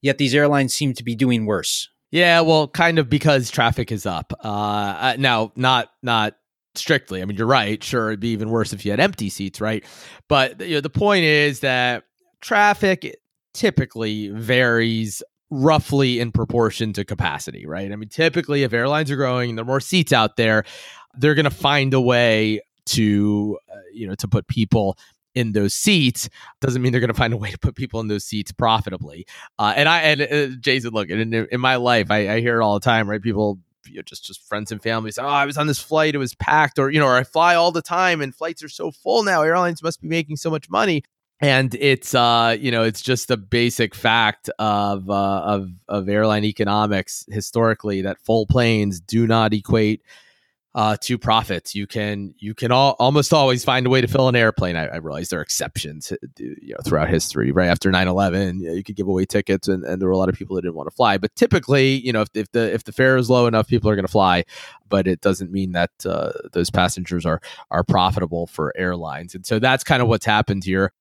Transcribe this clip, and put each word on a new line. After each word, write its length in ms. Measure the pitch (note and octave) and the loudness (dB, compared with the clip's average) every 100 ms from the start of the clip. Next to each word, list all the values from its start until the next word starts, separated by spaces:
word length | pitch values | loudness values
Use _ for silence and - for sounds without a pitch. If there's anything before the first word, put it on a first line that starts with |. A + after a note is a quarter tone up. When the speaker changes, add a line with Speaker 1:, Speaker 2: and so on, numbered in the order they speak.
Speaker 1:
yet 160 | C3+ C#3 | 0 0
these 160 | C#3 | 2
airlines 400 | C3+ D3 C#3+ C3 | 4 4 4 0
seem 180 | - C#3+ | 0 -2
to 120 | B2 | -4
be 100 | A#2+ | -6
doing 320 | A2+ B2+ A#2+ G#2+ | 0 2 2 0
worse? 420 | G2+ - - - _ _ | -2 -2 -6 -8 _ _
Speaker 2:
Yeah, 300 | D#3 F3 E3+ | 2 4 4
well, 260 | D#3+ D#3 D3 | 6 4 2
kind 300 | - E3+ E3 | 0 2 2
of 100 | C3 | 0
because 420 | D3 D#3 C#3+ A#2+ | 0 2 2 0
traffic 400 | - A#2 A2+ A2+ | 0 0 0 -4
is 140 | A2 | -4
up. 300 | G#2 E2+ - - | -6 -6 -8 -12
Uh, 40 | A2 | -6
uh, 680 | G#2 G#2 G#2 G2+ F2+ B2+ A#2+ | -4 -2 -2 -4 -2 -2 0
now, 340 | C3+ A#2 A2 - | 0 0 -2 -2
not, 360 | B2+ B2+ A#2 _ | 0 0 -2 _
not 340 | B2+ A#2 G#2+ - _ _ _ | -2 -2 -2 -6 _ _ _
strictly. 480 | - - D3 - F#2+ | -14 -2 -2 -2 -8
I 20 | |
mean, 120 | F#2+ G2+ | -6 -4
you're 100 | A2+ | 0
right. 360 | C3+ G#2 G#2+ | 2 2 -4
Sure, 280 | - B2+ A2 | -4 -4 -2
it'd 100 | G#2+ | -4
be 100 | A#2 | -4
even 200 | A2 A2 | -4 -2
worse 220 | A2+ G#2+ | -2 -2
if 120 | G2+ | -4
you 60 | G2+ | -4
had 100 | G2+ | 0
empty 280 | F#3 - G#2 | 0 -2 -8
seats, 320 | - G2 - | -6 -10 -6
right? 240 | G#2+ A2 - - - - _ | -6 -6 -8 -20 -20 -20 _
But, 320 | C#3+ C3 - | 0 0 -4
you 140 | F3+ | -6
know, 60 | D#3 | -4
the 100 | D3 | -4
point 340 | - G3+ G3+ | -2 2 4
is 360 | D#3+ D3+ D3 C3 | 4 4 2 0
that 440 | C3+ B2+ B2 A#2+ - _ _ _ | -2 0 0 -4 -10 _ _ _
traffic 760 | - G#3+ G#3 G3 G3+ F#3 C3+ - _ _ _ | -2 2 4 4 0 0 -4 -16 _ _ _
typically 720 | - A3 - C3 A#2 A2+ G#2+ G#2 | -2 0 0 -2 -4 -4 -4 -6
varies 920 | G#2 A2+ B2 B2+ A#2 A2+ A2+ A2 - - _ _ | -10 0 2 4 2 2 0 -4 -6 -14 _ _
roughly 720 | D3 C#3 D#3 - C#3+ C3+ B2 | 0 2 2 2 2 2 2
in 100 | A#2+ | -2
proportion 640 | A2 A2+ A#2+ A2+ - A2+ | -2 -2 0 0 0 -4
to 120 | G2+ | -4
capacity, 640 | G2+ F#2+ - D2 - C2 G1+ | -6 -2 -2 -2 -10 -12 -10
right? 240 | E2 G2 | -10 -8
I 60 | G#2 | -10
mean, 120 | G#2+ | -12
typically, 540 | - E3 E3 D#3+ D3 | -2 -2 -2 -2 -2
if 100 | C3+ | 0
airlines 380 | A#2 B2 D3+ D#3 | 0 0 0 -2
are 60 | C3+ | -2
growing 340 | C3+ B2 B2 | -2 -2 -4
and 80 | A2+ | -6
there 60 | |
are 20 | A2+ | -4
more 140 | C3+ | -4
seats 320 | - F#3 D#3+ | 2 2 4
out 240 | B2+ A2 - | 4 4 2
there, 280 | A2+ A2 G#2 - - - - - | 2 4 0 -10 -20 -20 -20 0
they're 160 | C#3+ | 2
gonna 160 | D3+ D3 | 4 0
find 420 | - C#3+ C#3+ C3+ | 0 0 2 2
a 80 | C3 | 2
way 600 | B2 B2 A#2+ A2 A2 G#2+ - _ - | 4 4 4 4 2 -2 -6 _ -6
to, 720 | - G#2+ G2+ G#2 G#2 G#2 G2+ _ | 0 2 4 2 0 -2 -6 _
uh, 100 | G2+ F2+ | -20 -20
you 140 | G#2 G#2+ | -14 -10
know, 80 | |
to 140 | G2 G#2 | -8 -2
put 180 | G#2+ - | -2 -2
people 500 | - A2 A#2 G2 F#2+ _ _ _ | -2 0 2 0 -4 _ _ _
in 160 | - A#2 | -6 -2
those 240 | G#2+ G2+ | 0 -2
seats. 540 | - - G3 C3+ - - - - _ | 0 2 4 2 0 -8 -12 -20 _
Doesn't 200 | C3+ C3 | -4 0
mean 120 | B2+ | 0
they're 80 | B2 | 0
gonna 140 | A#2+ | 0
find 200 | A#2 A#2+ | 0 0
a 20 | A#2 | -2
way 140 | G2+ | -6
to 80 | - | -4
put 160 | - | -4
people 240 | - C3+ A2+ | -4 -8 -6
in 80 | A2 | -4
those 180 | G#2 | -4
seats 280 | - G#2+ G2 | -4 -6 -8
profitably. 720 | - A#2+ A2 G#2 F#2 D2 D2+ F2+ - - _ | -2 2 2 0 -8 -12 -14 -20 -20 -20 _
Uh, 140 | G#2 | -2
and 140 | G#2+ D3 | 2 2
I, 120 | E3+ | 4
and, 200 | D#3+ D3 | 2 0
uh, 340 | C#3+ D3 C#3+ B2+ | 0 0 -2 -2
Jason, 320 | A#2 C3 A#2 | -2 0 0
look, 160 | A2 F#2 | -4 -2
in, 260 | G2 A2+ | -2 -2
in 260 | A2+ A2 B2 | -2 -2 -2
my 140 | B2+ | 0
life, 380 | B2+ B2 A#2+ G2 | 0 2 2 2
I, 160 | G#2 G2+ | 0 0
I 120 | A2 | 0
hear 200 | A#2+ A#2 | 0 2
it 40 | |
all 100 | A2 | 2
the 100 | G#2 | 2
time, 260 | B2 A2+ G#2 | 2 2 0
right? 100 | G#2+ | -4
People, 380 | G#2+ G#2 G#2+ G2 _ _ - | -2 0 0 -2 _ _ -20
you 100 | - | -18
know, 60 | |
just, 220 | - - | -16 -18
just 220 | - G2 _ | -18 -20 _
friends 240 | G#2 G#2 | -8 -6
and 100 | G#2+ | -8
family 300 | A2+ A2+ A2 | -4 -4 -4
say, 120 | G#2+ | -8
"Oh, 40 | C3+ | -2
I 200 | C#3+ C#3 | 0 0
was 120 | D3 | -2
on 80 | D3+ | -2
this 140 | C#3 | -2
flight, 340 | - D#3 D#3 | -2 0 0
it 40 | D3 | 0
was 160 | B2+ - | -6 -6
packed," 420 | - D#3 D3 - | 2 4 2 0
or, 120 | C3+ | 0
you 100 | D3+ | 2
know, 60 | C#3+ | 4
or, 100 | B2+ | 2
"I 80 | |
fly 320 | C3 D#3+ E3+ E3+ | 2 2 4 4
all 160 | E3+ | 4
the 100 | E3 | 0
time 380 | - F3 F#3 E3+ | -4 0 0 0
and 120 | C#3 | -4
flights 300 | B2 D#3+ E3+ | -8 -10 -10
are 60 | D#3 | -16
so 240 | - - | -10 -10
full 320 | C#3+ - A#3 | -8 0 2
now, 180 | G#3 F3+ | 2 2
airlines 400 | D#3 F3 F3 E3+ | 2 2 0 -2
must 180 | D#3+ E3 | -6 -8
be 60 | - | -6
making 300 | E3 D3+ D3+ | -4 -4 -6
so 120 | E3 | -6
much 220 | D#3 - | -6 -2
money." 320 | - G#3 D#3 - _ _ _ | 0 2 0 -4 _ _ _
And 320 | D3 C3 C3 | 0 2 0
it's, 400 | A#2 C#3 C3 - | 0 2 2 2
uh, 400 | C3 A#2+ A#2 A#2 A2+ | 2 4 4 4 2
you 100 | C3+ | 0
know, 120 | A#2 | 2
it's 180 | A2+ G#2 | 0 0
just 300 | - B2 - | -4 -4 -2
a 60 | A#2+ | -4
basic 560 | G2 A#2+ A#2+ - A2 | 0 0 0 0 -2
fact 560 | - A#2+ A2+ A2 G#2+ - - | 0 2 4 2 0 -10 -4
of, 500 | G#2+ G#2 G2+ G2+ F#2+ | 0 0 0 -2 -2
uh, 320 | G2+ G2 G2 | -2 0 -2
of, 300 | E2+ G2+ F#2+ F2+ _ | -2 -2 -4 -12 _
of 200 | G2+ F#2+ | -6 -2
airline 340 | G#2 A2 G#2+ | 2 2 2
economics 800 | G#2 G#2 G2+ G#2 G#2+ G2+ F#2 - - | 0 -2 0 0 0 -2 -4 -10 -10
historically 720 | G#2 - - A2+ A2 G#2+ G2 | -8 -6 0 0 0 -2 -4
that 160 | F#2+ F#2+ | -4 -8
full 260 | - A2+ | 0 0
planes 560 | A2 B2+ A#2 A2 G#2 F#2 | 2 2 4 2 0 -4
do 260 | E2 A2 A#2 | -4 0 2
not 280 | A2+ A2 | 2 2
equate, 480 | G#2+ - A2+ G#2+ A2 _ - _ _ _ _ _ | 0 0 2 2 0 _ -20 _ _ _ _ _
uh, 220 | B2+ G#2+ G#2+ | -2 0 0
to 180 | - A#2+ | -2 -4
profits. 560 | A2+ A2 A2 F#2 - | 2 0 0 -6 -6
You 120 | G#2 G2+ | -8 -6
can, 480 | A#2 G#2 G#2 G2 - | -4 -4 -4 -8 -12
you 160 | G#2 | -12
can 160 | A2 A#2+ | -6 0
al-, 240 | B2 C#3 - | 4 2 2
almost 340 | B2 D3 C#3 | 2 2 4
always 320 | D#3+ C3+ B2 | 4 4 2
find 220 | - C3 B2 | 0 0 2
a 40 | |
way 100 | C3 | 2
to 60 | B2+ | 2
fill 220 | C#3 C3 | 2 2
an 80 | A#2+ | 4
airplane. 400 | A2+ - F2+ E2+ | 2 2 -2 -2
I, 100 | D#2 | -4
I 100 | E2 | -8
realize 320 | D#2+ C#2+ E2+ | -8 -8 -6
there 100 | F2+ | -6
are 20 | |
exceptions, 720 | D2+ - - - D2 D2+ - | -4 -4 -4 -8 -10 -12 -10
uh, 40 | - C2+ _ | -10 -12 _
you 360 | A#1+ D2 - | -14 -14 -14
know, 60 | - | -12
throughout 240 | - D2+ D#2 | -2 -2 2
history, 420 | E2 - - A#1+ | 0 -2 -2 0
right? 180 | D2+ F2+ | 2 2
After 220 | F2 G2 | 2 2
nine 160 | F#2 F#2 | 2 2
eleven, 540 | F2+ G2 F2 G2 F2+ | 2 0 0 -2 -4
you 80 | F2 | -6
know, 60 | |
you 100 | E2+ | -8
could 100 | G2 | -8
give 140 | G2+ G2 | -6 -2
away 160 | F#2 | 0
tickets 420 | F#2+ G#2 G2 G2 - | 0 -2 0 -2 0
and, 160 | F#2+ | -2
and 180 | C2+ F#2 | -2 -2
there 80 | F#2 | 0
were 40 | |
a 60 | F#2+ | 2
lot 100 | F#2 | 2
of 80 | F#2+ | 0
people 180 | F#2+ F#2 | -4 -6
that 60 | |
didn't 140 | F2 D#2+ | -6 -8
wanna 140 | C#2+ | -12
fly. 260 | - A#2+ G2 | 0 0 2
But 180 | G#2 | -2
typically, 600 | - A#3 F3+ - C#3 C3+ C3+ | 0 2 2 2 2 4 2
you 80 | B2 | -2
know, 80 | A2+ | -2
if, 80 | G#2+ | -2
if 180 | G#2+ G#2 | -4 -4
the, 200 | A#2+ A2+ | -2 0
if 120 | G#2+ | -2
the 80 | - | -6
fare 240 | G#2 C3 C3 | 0 2 4
is 120 | A#2+ | 4
low 180 | B2 A#2+ | 4 4
enough, 200 | A2+ A2 | 2 2
people 220 | A#2+ G#2+ | 0 2
are 80 | G#2 | 0
gonna 120 | F#2+ | 0
fly. 360 | G#2+ F#2+ F2+ F2 - - - _ | 2 4 4 0 -10 -20 -20 _
But 200 | G2 F#2 | 0 0
it 140 | F2+ | 0
doesn't 280 | G2+ F#2 F#2 | 0 -2 -4
mean 220 | F#2+ F#2+ | -4 -4
that, 180 | F2 F2 _ | -2 -2 _
uh, 280 | - D#2+ D2+ - - | -6 -4 -4 -6 -6
those 180 | - F2 | -2 0
passengers 540 | F2+ F2+ - F2+ F2 | 2 0 -2 -6 -4
are, 160 | E2 D#2+ - - - | -2 -4 -6 -20 -6
are 120 | - | -4
profitable 640 | F2+ G2+ F2+ - F2+ E2+ E2+ | 2 2 2 0 -4 -4 -8
for 260 | - D2+ - | -6 -6 -4
airlines. 580 | F#2 F2+ D#2+ C#2+ F2 | -4 -4 -8 -12 -12
And 100 | F#2+ F#2 | -14 -4
so 120 | A2 | 0
that's 240 | B2+ C3+ | 2 0
kind 200 | - C#3 | 0 2
of 40 | A#2+ | 2
what's 200 | A2+ - | 2 2
happened 360 | G#2+ A2 G2 | 0 0 -2
here 300 | F#2 F#2+ G2 _ | -2 0 0 _